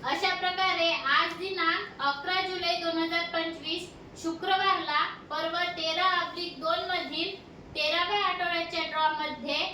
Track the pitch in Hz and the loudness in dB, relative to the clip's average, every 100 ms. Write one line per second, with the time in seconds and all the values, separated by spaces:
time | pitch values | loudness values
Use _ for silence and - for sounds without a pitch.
0 | - 392 381 359 359 359 370 359 339 330 | -2 0 2 2 0 2 2 4 2 2
1 | 277 294 339 339 370 370 330 359 403 - | 2 4 4 0 -6 0 2 2 -2 -2
2 | 277 277 359 370 381 370 349 349 339 330 | 0 0 0 0 0 -2 0 0 0 0
3 | 330 339 339 330 330 320 302 349 - - | 2 0 0 0 -2 -4 -4 -4 -6 -14
4 | - - 330 330 370 381 392 370 320 - | -18 -6 -4 -2 2 4 4 2 2 2
5 | - - - 302 330 339 349 - 320 330 | 2 -2 -6 -4 -2 0 -2 -2 -2 2
6 | 370 359 330 339 349 262 320 349 381 359 | 4 2 0 -4 -8 -4 0 0 2 -2
7 | 277 302 349 392 - - - 302 302 330 | -2 -2 -4 -4 -14 -18 -12 -2 0 2
8 | 359 403 381 359 349 339 330 339 320 311 | 2 2 2 2 0 0 0 -2 -2 2
9 | 311 302 302 269 285 294 359 | 2 2 -2 -4 -2 -2 -2